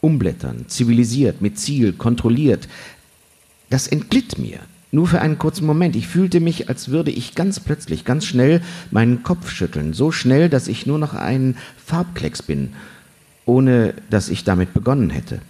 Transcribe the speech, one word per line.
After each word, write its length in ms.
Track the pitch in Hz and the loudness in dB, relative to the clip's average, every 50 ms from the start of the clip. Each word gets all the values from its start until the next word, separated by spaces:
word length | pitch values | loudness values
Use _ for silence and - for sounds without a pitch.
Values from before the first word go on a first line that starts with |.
Umblättern, 640 | - 156 160 135 104 87 71 - - 67 120 117 123 - | 2 2 2 2 0 0 -2 -4 -8 -8 -8 -10 -10 -10
zivilisiert, 720 | - - 123 117 120 117 123 113 117 135 143 110 82 - | -4 -2 2 4 4 4 4 2 2 2 2 2 2 0
mit 180 | 92 104 104 - | -2 -4 -2 -4
Ziel, 320 | - - 147 139 120 101 87 | -6 -4 0 2 2 2 0
kontrolliert. 760 | - - 117 120 120 - 117 117 123 156 139 107 - - - - - - - - _ _ _ _ _ _ _ _ _ _ _ _ _ _ _ | 0 0 0 0 2 2 2 2 4 4 2 2 2 -2 -12 -18 -20 -20 -20 -20 _ _ _ _ _ _ _ _ _ _ _ _ _ _ _
Das 160 | 131 131 - | -2 -2 0
entglitt 500 | - - 151 - - - 262 - - - - | -2 -4 -4 -2 0 0 0 0 0 -6 -6
mir. 200 | 65 57 - - - - - _ _ _ | -6 -8 -8 -14 -18 -20 -20 _ _ _
Nur 160 | - 147 165 | 0 0 2
für 140 | 175 170 - | 4 2 2
einen 180 | - 156 151 143 | 2 0 0 0
kurzen 260 | - 156 160 - 160 | -2 -4 -2 -2 -2
Moment. 300 | 156 151 160 180 175 175 | 0 2 2 2 2 0
Ich 140 | - 113 - | -2 -4 -2
fühlte 320 | - 170 190 180 175 170 | 0 0 0 2 2 2
mich, 280 | 165 165 165 - - - | 2 2 -2 -4 -4 -6
als 200 | 131 - - - | -6 -8 -6 -4
würde 240 | 127 160 170 147 - | -2 -2 -2 -2 -4
ich 220 | - 120 - - | -4 -8 -8 -6
ganz 240 | - 165 196 196 - | -2 -2 -2 -2 -4
plötzlich, 440 | - - 147 151 - - 80 80 - | -4 -6 -6 -6 -4 -8 -8 -6 -2
ganz 200 | - 123 156 - | -2 -2 -2 -2
schnell 380 | - - 127 123 139 165 170 170 - - - - - | -2 2 2 4 6 4 4 2 -2 -14 -16 -12 -2
meinen 320 | - 107 113 117 123 120 - | 0 2 4 4 2 0 0
Kopf 260 | - 175 170 - - | -2 -4 -2 -4 -12
schütteln. 420 | - - 95 82 - 76 73 78 80 | -6 -4 -4 -4 -2 -4 -4 -4 -2
So 160 | 98 131 156 | 0 0 0
schnell, 380 | 160 - - 123 127 143 165 175 | 0 0 2 4 4 6 4 4
dass 180 | 156 131 - | 2 2 0
ich 200 | - - - - | -2 -6 -4 -2
nur 120 | 131 143 151 | -2 -2 -2
noch 160 | 151 147 156 | -2 -4 -6
ein 420 | - - 82 120 135 131 131 123 - - - - - - | -6 -4 -2 -2 0 0 0 -2 -2 -8 -20 -20 -20 -8
Farbklecks 560 | - - 170 175 175 175 - - 76 - - - | -4 -2 -2 -2 -4 -6 -6 -6 -6 -6 -8 -6
bin, 300 | - 76 69 69 64 - - - - - - _ _ _ _ _ _ _ _ _ | -4 -4 -4 -4 -6 -8 -14 -20 -20 -20 -20 _ _ _ _ _ _ _ _ _
ohne 500 | - 120 127 135 131 127 120 113 95 - - - - | 2 4 4 6 6 4 4 4 2 0 -6 -6 0
dass 180 | 110 104 90 - | 0 0 0 0
ich 140 | 85 - - | -4 -4 0
damit 320 | - 95 90 90 92 - | 0 2 2 2 2 0
begonnen 360 | - 98 120 135 143 117 82 | 0 0 2 2 2 2 0
hätte. 300 | 69 69 60 - - 98 - - | 0 -4 -6 -6 -8 -10 -10 -14